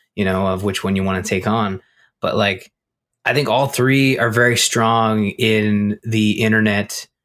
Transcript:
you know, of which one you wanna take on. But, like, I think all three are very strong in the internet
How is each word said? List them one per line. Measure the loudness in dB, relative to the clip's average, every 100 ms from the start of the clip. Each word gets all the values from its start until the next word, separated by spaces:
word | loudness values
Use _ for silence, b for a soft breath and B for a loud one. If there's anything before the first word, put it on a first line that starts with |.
| _
you | -4
know, | -2 0 0
of | -2
which | -4 -4
one | -2 -2
you |
wanna | 0 -2
take | -2 -2 0
on. | 0 -2 -6 b b b _
But, | -4 0
like, | 0 -2 -10 _ _ _ _ _
I | -2
think | 0 0
all | 0 0
three | 0 2 4 2 2
are | 0
very | 2 2 2
strong | 0 0 2 2 2 0 -2
in | -2 0 2 2 0 0 -4
the | -4 0 0 0
internet | 0 2 2 0 -4 -10 -16 _